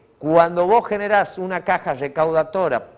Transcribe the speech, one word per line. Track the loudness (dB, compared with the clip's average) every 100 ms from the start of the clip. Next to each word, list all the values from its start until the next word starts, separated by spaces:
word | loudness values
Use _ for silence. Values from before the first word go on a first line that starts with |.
| _ _
cuando | 2 4 4 2 2
vos | 2 2
generás | -4 0 0 0 -4
una | -6 -4
caja | -2 -2 -2
recaudatoria, | -6 -6 -2 0 0 -2 -2 -2 -2 -6